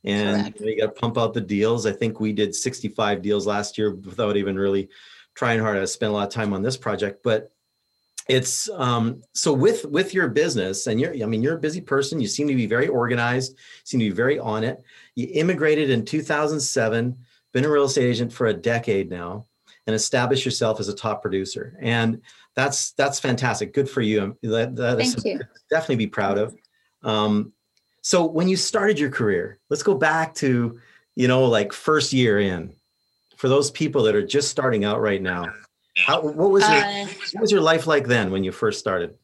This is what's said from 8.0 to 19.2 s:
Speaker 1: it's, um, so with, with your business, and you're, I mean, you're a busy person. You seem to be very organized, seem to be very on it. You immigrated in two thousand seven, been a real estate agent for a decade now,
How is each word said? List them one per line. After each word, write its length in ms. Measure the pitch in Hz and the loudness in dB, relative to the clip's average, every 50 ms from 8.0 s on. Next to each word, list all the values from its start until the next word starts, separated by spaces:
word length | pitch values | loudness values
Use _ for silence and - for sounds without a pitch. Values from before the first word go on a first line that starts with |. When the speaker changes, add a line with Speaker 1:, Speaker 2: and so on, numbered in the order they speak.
| _ _ _ - - - | _ _ _ -12 -2 2
Speaker 1:
it's, 400 | 127 131 - - - - - 220 | 2 2 2 0 -4 -4 -4 -6
um, 520 | 208 175 131 123 120 117 113 117 123 - - _ _ | -4 -2 0 0 2 2 0 0 -2 -6 -16 _ _
so 180 | - - 170 143 | -2 0 2 2
with, 320 | 131 147 214 220 220 - | 4 4 4 4 2 -4
with 280 | 151 143 170 190 190 185 | -2 0 0 0 0 0
your 140 | 190 170 | 0 0
business, 580 | 131 104 147 160 175 131 110 92 95 98 - - | 2 2 2 0 2 0 -2 -2 -2 -4 -4 -2
and 120 | 127 107 113 | -2 0 0
you're, 120 | 143 170 175 | 0 -2 -2
I 120 | 131 107 | -4 -4
mean, 140 | 110 113 107 120 | -2 -2 0 0
you're 140 | 143 165 | 0 0
a 20 | 165 | 0
busy 220 | 156 151 156 180 | -2 -4 -4 -6
person. 380 | 170 - 139 139 139 139 - 156 | -4 0 0 0 0 0 -2 -4
You 60 | 117 | -2
seem 200 | 101 - - 147 | -2 -2 -2 0
to 80 | 147 139 | 0 2
be 100 | 127 113 | 0 0
very 220 | 98 113 120 139 | 2 2 0 2
organized, 680 | 156 131 120 120 120 123 120 117 120 123 131 131 131 - _ - - - - _ | 2 2 0 0 0 0 0 0 0 0 -2 -4 -6 -10 _ -20 -20 -20 -20 _
seem 160 | - - 127 | -2 0 0
to 60 | 110 | 0
be 60 | 104 90 | 0 0
very 240 | 95 120 131 147 135 | 2 2 2 0 0
on 240 | 120 113 107 110 110 | -2 -4 -2 -2 -2
it. 180 | 123 139 - - _ - - - _ _ | -4 -4 -8 -16 _ -20 -20 -20 _ _
You 120 | 123 120 - - | -8 -8 -4 -2
immigrated 560 | 147 160 180 180 156 156 156 156 151 151 135 | 0 0 0 0 2 2 2 4 2 2 2
in 160 | 127 113 107 | 2 0 0
two 160 | - - 156 | -2 -4 -4
thousand 380 | 147 - 156 147 156 147 156 151 | -2 0 0 0 0 0 0 -2
seven, 580 | 135 - - 131 113 110 110 117 117 123 127 - - _ _ _ _ _ | -4 -2 0 0 0 2 0 0 0 -2 -4 -8 -16 _ _ _ _ _
been 140 | - 127 135 | -2 0 2
a 40 | 151 | 4
real 160 | 147 143 139 | 4 4 2
estate 220 | 131 135 139 123 | 2 2 2 2
agent 240 | 123 120 107 120 117 | 2 2 0 -2 -4
for 140 | - - 127 | -2 0 0
a 80 | 110 104 | 0 0
decade 560 | 85 - 117 117 117 120 - 101 98 95 82 | 0 0 -2 -2 0 0 0 0 0 0 -2
now, 360 | 90 87 | -6 -8